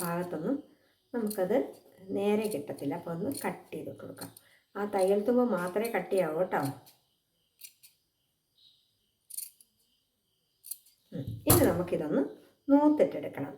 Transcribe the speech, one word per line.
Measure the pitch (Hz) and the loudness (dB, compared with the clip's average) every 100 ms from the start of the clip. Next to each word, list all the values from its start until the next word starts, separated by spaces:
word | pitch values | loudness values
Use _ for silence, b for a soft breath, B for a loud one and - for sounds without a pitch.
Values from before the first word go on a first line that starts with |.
ഭാഗത്തൊന്നും | 175 170 180 160 185 277 - b b b _ 240 | -4 -4 -4 -4 -4 -4 -6 b b b _ -4
നമുക്കത് | 214 202 185 262 - - - - 190 196 | -4 -2 2 2 0 -8 -20 -20 -6 -2
നേരെ | 202 214 214 | 2 2 0
കിട്ടത്തില്ല. | 143 - - 139 170 | -4 -6 -6 -6 -6
അപ്പോൾ | 170 170 | -6 -6
ഒന്ന് | - - | -4 -4
കട്ട് | 196 175 - | -6 -8 -12
ചെയ്ത് | 160 - | -12 -10
വിട്ട് | - | -12
കൊടുക്കാം. | - - - - b b b 202 | -14 -14 -16 -18 b b b -6
ആ | 208 202 | -2 2
തയ്യൽ | 185 202 233 | 4 4 4
തുമ്പ് | 247 240 180 | 2 4 0
മാത്രമേ | 180 208 156 185 | -2 -2 -2 -4
കട്ട് | 175 | 0
ചെയ്യാവൂ | 190 160 156 | 0 2 0
കേട്ടോ. | - 180 139 - - _ _ _ _ _ _ _ - _ - _ _ _ _ _ _ _ - _ _ _ _ _ - - - _ _ _ _ _ _ _ _ _ _ _ - - _ _ _ - | 0 0 -2 -6 -16 _ _ _ _ _ _ _ -20 _ -20 _ _ _ _ _ _ _ -20 _ _ _ _ _ -18 -14 -14 _ _ _ _ _ _ _ _ _ _ _ -18 -18 _ _ _ -10
ഉം. | 135 113 294 | -10 -2 6
ഇനി | 339 226 | 8 6
നമുക്കിതൊന്ന് | 170 180 165 151 226 302 - B B - | 2 -2 -4 -2 -2 -2 -8 B B 4
നൂത്തിട്ടെടുക്കണം. | 285 302 302 - - - - - | 6 6 4 2 0 -8 -8 -8